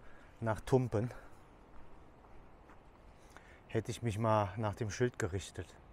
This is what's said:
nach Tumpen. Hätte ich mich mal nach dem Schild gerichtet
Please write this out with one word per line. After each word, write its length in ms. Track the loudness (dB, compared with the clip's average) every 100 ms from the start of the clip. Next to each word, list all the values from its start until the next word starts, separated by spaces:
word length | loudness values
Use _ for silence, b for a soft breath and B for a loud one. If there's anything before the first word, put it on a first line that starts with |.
| B B B B
nach 220 | 0 0
Tumpen. 500 | 6 6 6 2 0 -4 -16 -20 -20 -20 -18 -14 -14 -16 -20 -20 -20 -18 -18 -20 -20 -20 -20 -20 -20 -20 B B B B B
Hätte 220 | -2 -2
ich 140 | -2
mich 160 | -2 2
mal 340 | 6 6 4 0
nach 180 | -2 0
dem 160 | -2
Schild 260 | 2 2 2
gerichtet 560 | -2 -2 -6 -10 -12 -14 -20